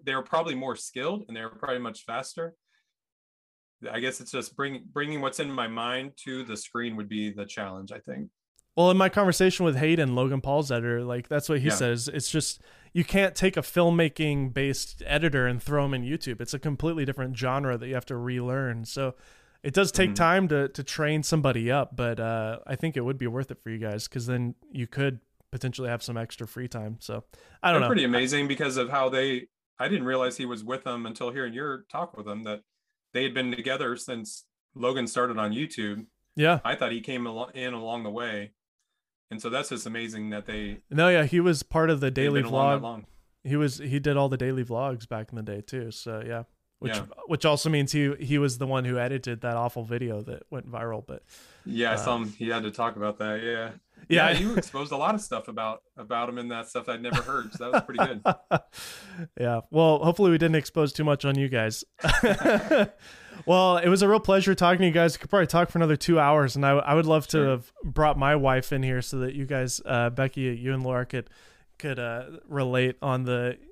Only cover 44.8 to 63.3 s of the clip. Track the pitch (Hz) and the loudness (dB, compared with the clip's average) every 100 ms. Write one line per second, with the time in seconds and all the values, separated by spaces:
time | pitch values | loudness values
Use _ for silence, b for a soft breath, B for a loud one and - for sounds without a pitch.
44.8 | 135 120 113 110 107 117 107 101 101 127 | -4 -4 -8 -8 -8 -10 -8 -10 -8 -10
45.8 | 117 - 120 110 117 117 117 _ _ _ | -10 -10 -10 -10 -8 -10 -10 _ _ _
46.8 | 127 107 95 - - 151 160 147 160 151 | -6 -4 -6 -12 -4 0 2 2 2 2
47.8 | 139 151 143 143 135 147 143 120 131 131 | 2 0 0 -2 0 2 2 0 -2 -2
48.8 | 123 123 123 135 127 117 123 117 120 123 | 0 -2 -2 -4 -6 -6 -4 -2 -2 -4
49.8 | 113 120 123 104 104 - - 127 123 117 | -6 -4 -4 -6 -8 -14 -12 -14 -12 -10
50.8 | 117 110 - 65 - B B B B 117 | -8 -8 -10 -16 -18 B B B B -2
51.8 | 117 104 131 120 110 - 117 117 107 104 | 0 0 0 -2 -2 -6 -4 -2 -4 -4
52.8 | 117 107 104 104 107 107 117 113 113 107 | -4 -2 -4 -4 -4 -4 -4 -4 -6 -12
53.8 | _ B B 165 160 175 208 214 - 139 | _ B B 4 4 4 0 -2 -4 -6
54.8 | 143 139 165 214 - 113 117 113 110 113 | -6 -2 0 0 -4 -8 -6 -6 -6 -6
55.8 | _ - 107 120 120 120 120 117 117 123 | _ -16 -6 -4 -4 -6 -8 -8 -8 -8
56.8 | 117 117 120 120 135 135 110 - 120 214 | -6 -6 -4 -4 -2 -6 -6 -10 -2 -2
57.8 | - 127 135 117 - - - 165 - B | 0 -2 -2 0 -2 -2 0 -4 -4 B
58.8 | B B 196 180 165 - 120 117 - 151 | B B -16 -14 -12 -4 -2 -2 0 4
59.8 | 160 147 160 175 190 160 165 160 - 160 | 6 6 4 4 6 6 4 2 0 0
60.8 | 147 - 151 143 139 135 135 123 110 - | 0 0 0 2 0 0 0 0 -2 -4
61.8 | - - - - 240 196 - 311 - 285 | -10 -2 2 4 4 4 4 4 4 4
62.8 | 202 - B B B | 4 -2 B B B